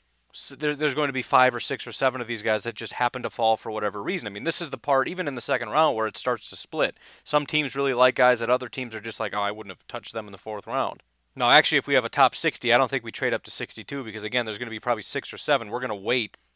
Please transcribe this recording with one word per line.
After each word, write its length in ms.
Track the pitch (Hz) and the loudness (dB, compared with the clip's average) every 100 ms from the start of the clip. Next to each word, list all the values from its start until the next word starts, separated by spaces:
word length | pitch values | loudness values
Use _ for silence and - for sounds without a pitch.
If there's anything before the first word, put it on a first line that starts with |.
| _ _ _ | _ _ _
So 220 | - - | -6 -6
there, 220 | 131 147 143 | -2 -4 0
there's 180 | 151 | 0
going 140 | 131 143 | 0 0
to 60 | |
be 80 | 131 | -2
five 320 | 120 135 127 | 2 6 6
or 60 | 120 | 4
six 260 | - 131 - | -4 -4 -6
or 60 | |
seven 280 | - 135 127 | 0 0 0
of 60 | 113 | -6
these 160 | 113 | -4
guys 220 | 110 110 | 0 0
that 100 | 117 | 0
just 180 | 107 113 | -6 -8
happen 300 | - 123 123 | -2 -2 -2
to 80 | 117 | -8
fall 260 | - 113 110 | 0 2 2
for 160 | 117 | -2
whatever 300 | 107 104 101 | -4 -2 -4
reason. 240 | 120 190 117 | -6 -4 -6
I 40 | |
mean, 140 | 101 | -6
this 160 | 135 - | -4 -2
is 80 | 165 | -4
the 80 | 131 | -6
part, 320 | - 135 131 | 0 2 2
even 180 | 180 165 | -2 -4
in 80 | |
the 60 | 131 | -4
second 300 | - 131 113 | -2 -2 0
round, 260 | 131 156 113 | 2 2 2
where 100 | 110 | -2
it 120 | - | -2
starts 320 | - 120 - | -4 -4 -6
to 60 | - | -12
split. 420 | - 156 131 - - - | -8 0 0 -2 -20 -20
Some 220 | - 151 143 | 0 0 0
teams 280 | 151 143 | -2 -2
really 200 | 135 139 | -2 0
like 220 | 123 127 127 | 6 6 6
guys 240 | 127 120 | 6 6
that 100 | 117 | 4
other 180 | 123 123 | 2 0
teams 260 | - 123 | -8 -8
are 60 | 107 | -8
just 180 | 110 - | -8 -6
like, 140 | 107 | -4
"Oh, 80 | 101 | -2
I 100 | 101 | -2
wouldn't 240 | 107 101 | -2 -8
have 120 | 90 - | -14 -12
touched 260 | 120 107 | -12 -8
them 140 | 113 104 | -8 -8
in 60 | |
the 40 | 98 | -12
fourth 300 | - 107 113 | -8 -8 -4
round." 360 | 131 113 - _ _ _ - | -2 -2 -4 _ _ _ 0
Now, 120 | 123 | 6
actually, 280 | 143 156 151 | 6 6 2
if 80 | 135 | 4
we 80 | |
have 100 | 139 | 2
a 60 | 113 | 2
top 240 | - 131 | 4 4
sixty, 380 | - 160 - 117 | 4 -2 -2 4
I 60 | 120 | 4
don't 100 | 127 | 4
think 160 | 135 | 0
we 80 | 113 | -6
trade 220 | - 131 | -4 -2
up 80 | 113 | -2
to 60 | - | -4
sixty-two 540 | - 123 - 104 139 | -6 -6 -10 -8 -8
because, 200 | 113 104 | -8 -8
again, 220 | 104 123 113 | -4 -2 -2
there's 120 | 107 | -6
gonna 120 | 120 | -8
be 100 | 110 | -6
probably 220 | 127 110 | -2 -2
six 300 | - 139 - | -2 -6 -6
or 40 | 104 | -8
seven. 300 | - 139 107 | 0 0 0
We're 120 | 117 | -6
gonna 140 | 123 | -4
wait 440 | 104 101 127 107 - _ | -4 0 0 -2 -10 _